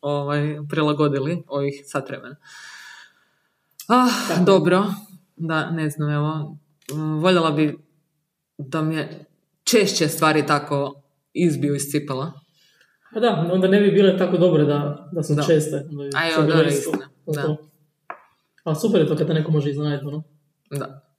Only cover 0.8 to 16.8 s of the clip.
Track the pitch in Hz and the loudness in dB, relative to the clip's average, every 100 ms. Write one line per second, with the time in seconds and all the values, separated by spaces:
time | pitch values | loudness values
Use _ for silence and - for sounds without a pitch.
0.8 | 151 147 147 139 135 175 - 143 139 143 | 0 2 0 0 -4 -6 -6 -4 -4 -6
1.8 | - 143 131 131 117 143 - - - - | -8 -8 -8 -14 -14 -20 -20 -20 -20 -20
2.8 | - - - _ _ _ _ _ _ _ | -20 -20 -20 _ _ _ _ _ _ _
3.8 | - 240 254 214 - 170 185 196 160 180 | 2 4 4 0 -2 0 4 4 4 2
4.8 | 202 - - - _ _ 165 160 - 165 | 0 -4 -10 -20 _ _ -4 -4 -4 -2
5.8 | 156 147 147 147 147 156 147 151 _ _ | -4 -2 -2 -2 -2 -4 -8 -12 _ _
6.8 | - 151 156 156 175 180 165 147 151 - | -12 -6 -4 0 2 2 2 0 0 -2
7.8 | _ _ _ _ _ _ _ _ 135 160 | _ _ _ _ _ _ _ _ -8 -4
8.8 | 156 160 - - - _ _ _ - 233 | -2 -4 -6 -12 -20 _ _ _ 2 4
9.8 | 196 - 156 - 160 156 147 147 147 143 | 4 0 -2 0 2 2 2 0 0 -4
10.8 | 139 - _ _ _ - 175 139 143 143 | -4 -8 _ _ _ 0 0 2 -2 -2
11.8 | 139 147 147 131 139 - _ _ _ _ | -2 -4 -4 -6 -8 -10 _ _ _ _
12.8 | _ _ _ 220 233 180 170 185 185 196 | _ _ _ -2 0 2 0 2 4 6
13.8 | 202 175 190 - 180 175 180 156 147 147 | 6 6 4 4 2 4 4 4 2 2
14.8 | 147 - - 165 156 147 147 160 151 143 | -2 -6 -10 -8 -2 0 4 2 2 -6
15.8 | 139 143 143 139 165 160 151 160 156 143 | -8 -12 -6 -2 0 2 2 4 2 0